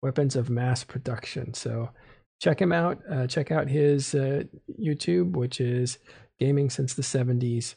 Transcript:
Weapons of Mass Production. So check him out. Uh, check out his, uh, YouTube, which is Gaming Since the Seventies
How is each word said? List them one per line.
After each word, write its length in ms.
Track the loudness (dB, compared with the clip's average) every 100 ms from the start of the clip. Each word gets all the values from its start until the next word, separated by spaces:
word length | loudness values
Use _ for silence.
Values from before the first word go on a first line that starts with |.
Weapons 340 | -2 0 0 0
of 140 | 0
Mass 340 | 0 0 -2
Production. 680 | -4 -8 -6 -8 -8 -10 -8
So 380 | -8 -6 -6 -6 -10 -20 -20 _ _
check 220 | 0 2
him 80 | 2
out. 300 | 4 2 -2 -4
Uh, 160 | -2 0
check 240 | -2 0
out 180 | 0 2
his, 460 | 4 4 4 2
uh, 300 | 0 0 0 -4 -12 -16 -4
YouTube, 520 | -2 -2 2 2 2
which 280 | 0 -2 0
is 380 | 0 2 0 -4 -14 -20 -20 _
Gaming 320 | 2 4 2
Since 240 | 0 -4
the 80 | -2
Seventies 720 | -2 0 2 2 2 0 -4